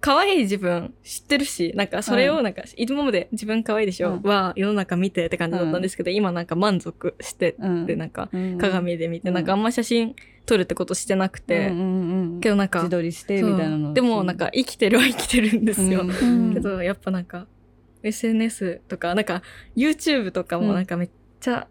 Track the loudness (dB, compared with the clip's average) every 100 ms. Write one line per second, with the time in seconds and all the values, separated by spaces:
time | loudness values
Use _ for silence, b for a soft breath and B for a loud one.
0 | 4 4 4 2 2 0 0 -2 -4 -14
1 | -14 -14 0 0 0 -2 -2 0 -2 -2
2 | 0 2 4 2 0 -4 -16 -6 -4 0
3 | 2 2 0 -8 -2 -2 0 0 0 0
4 | -2 0 2 2 2 0 0 0 0 0
5 | 0 0 -2 -2 -2 0 0 0 -2 -2
6 | -2 0 0 0 -2 0 2 2 -2 -6
7 | -6 -6 -16 -2 -2 0 -2 -2 -2 -4
8 | -6 -8 -8 -4 -4 -2 0 0 -2 -2
9 | -4 -4 -2 -2 0 0 0 0 0 0
10 | 0 -6 B B 0 2 2 -2 -2 -4
11 | 0 0 0 -4 -2 0 0 -2 0 0
12 | 0 0 -2 -2 0 2 2 0 0 0
13 | -2 -6 -4 0 2 2 0 0 0 2
14 | 2 2 0 -2 -2 -2 -4 0 4 4
15 | 4 0 0 2 2 2 0 2 2 2
16 | 0 0 2 4 2 0 -2 -2 -2 -4
17 | -4 -4 -4 -12 -16 _ _ _ _ _
18 | -6 -2 0 2 0 -2 -6 -6 _ -6
19 | -2 0 0 -4 B B B 0 2 2
20 | 2 0 0 -4 -4 -2 0 0 0 -4
21 | -4 -8 _ _ -4 -4 -6